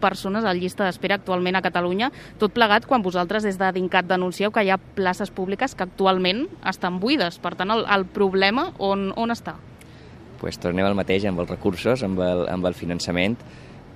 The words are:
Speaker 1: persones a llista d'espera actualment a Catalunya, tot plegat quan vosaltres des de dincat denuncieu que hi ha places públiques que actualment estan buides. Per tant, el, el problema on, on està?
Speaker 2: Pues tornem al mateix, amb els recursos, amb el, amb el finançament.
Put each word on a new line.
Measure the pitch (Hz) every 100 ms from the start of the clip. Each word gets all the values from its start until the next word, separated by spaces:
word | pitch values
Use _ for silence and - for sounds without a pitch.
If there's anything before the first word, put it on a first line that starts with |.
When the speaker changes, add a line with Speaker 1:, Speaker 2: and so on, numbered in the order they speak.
Speaker 1:
persones | 196 190 190 208
a | 220 180
llista | 180 - 196
d'espera | 170 190 196
actualment | 196 180 180 185
a |
Catalunya, | 180 175 175 185 254 - - -
tot | 208 -
plegat | 220 214 -
quan | 254 185
vosaltres | 175 175 208 214
des | 190
de | 190 185
dincat | 185 185 180
denuncieu | 185 185 175 202
que | 214 196
hi |
ha | 190
places | - - 185 185 202
públiques | - 185 196 269 -
que | 185
actualment | - 190 185 180 208 339 339 185
estan | 185 185 180
buides. | 214 294 175 -
Per | 180
tant, | 180 190 226
el, | -
el | 202 185
problema | 208 196 190 196 240 359 -
on, | 196 196 190
on | - 233
està? | 233 - 156 - - - - - - - -
Speaker 2:
Pues | 82 -
tornem | 87 90 98
al | 101
mateix, | 90 95 104
amb | 87 87
els |
recursos, | 90 101 87 110 127
amb | 98 92 90
el, | 90 -
amb | 90 90
el |
finançament. | 87 85 87 - 87 95 120 - - - - -